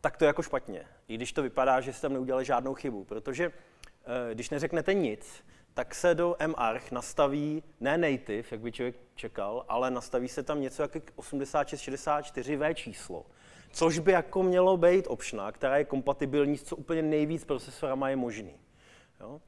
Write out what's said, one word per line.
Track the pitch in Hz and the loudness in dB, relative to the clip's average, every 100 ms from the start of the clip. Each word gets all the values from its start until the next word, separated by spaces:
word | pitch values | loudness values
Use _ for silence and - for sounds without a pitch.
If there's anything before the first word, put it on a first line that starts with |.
tak | 147 - | -2 4
to | |
je | 156 | 4
jako | 147 | 4
špatně. | - 135 - 90 73 - - | -2 -4 -6 -12 -14 -20 -10
I | 113 | -8
když | 123 | -4
to | - | -2
vypadá, | 131 - 131 131 | -2 2 4 4
že | 131 | 0
jste | 123 | -4
tam | 147 | -4
neudělali | 135 131 131 131 | -2 -2 -2 0
žádnou | 123 131 | 0 -2
chybu, | 131 143 104 | -6 -6 -8
protože, | 95 107 139 131 175 - - _ - _ 135 123 117 | -8 -10 -8 -4 -4 -6 -20 _ -20 _ -8 -6 -6
eh, | |
když | 113 120 | -8 -6
neřeknete | 147 156 170 151 | -4 -2 -2 0
nic, | 196 147 107 - - - - _ | 2 0 -4 -12 -20 -20 -20 _
tak | - 123 - | -8 -8 0
se | 175 165 | 2 4
do | 175 170 156 156 | 2 0 -2 0
march | 117 120 - | 0 0 -6
nastaví | 123 - - 143 143 147 156 - - | -8 -4 2 2 2 -2 -4 -8 -4
ne | 123 165 | 0 2
native, | 160 131 - 107 117 | 2 0 -2 -6 -6
jak | 113 | -8
by | 117 | -8
člověk | - 123 127 - - | -4 -6 -6 -18 -14
čekal, | 113 - 101 117 - | -10 -6 -4 -6 -2
ale | 117 127 | 0 2
nastaví | 127 117 127 123 | 0 -2 -2 -2
se | - | -6
tam | 139 147 | -4 -2
něco | 135 - | -2 -2
jako | 147 165 - - | -4 -4 -12 -16
osmdesát | - 143 139 151 143 | -8 -6 -2 -2 -2
šest | 143 | -6
šedesát | - 135 - 147 | -8 -6 0 0
čtyři | 147 - 127 147 | -2 -8 -4 0
V | 151 | 0
číslo, | 165 - 101 - 85 - - - - - | -2 -8 -12 -12 -12 -14 -20 -20 -20 -14
což | - 165 156 | 2 2 6
by | 160 | 6
jako | 180 165 190 | 6 4 2
mělo | 185 180 185 185 | 4 6 6 8
být | 170 185 - | 8 6 4
optiona, | 120 - 110 98 | -6 -6 -6 -6
která | - 135 139 | -2 2 2
je | 147 | 2
kompatibilní | 135 131 135 139 147 143 147 | 0 0 0 0 2 2 0
s | |
co | - - | -4 -10
úplně | 143 165 | -4 -2
nejvíc | 156 151 151 160 - | 2 2 2 -2 -2
procesorama | 135 - - 151 135 135 | -4 -4 -6 -4 0 0
je | 135 | 0
možný. | 123 110 95 - _ _ - - _ _ | -2 -6 -12 -16 _ _ -20 -20 _ _
Jo? | 98 147 | -16 -16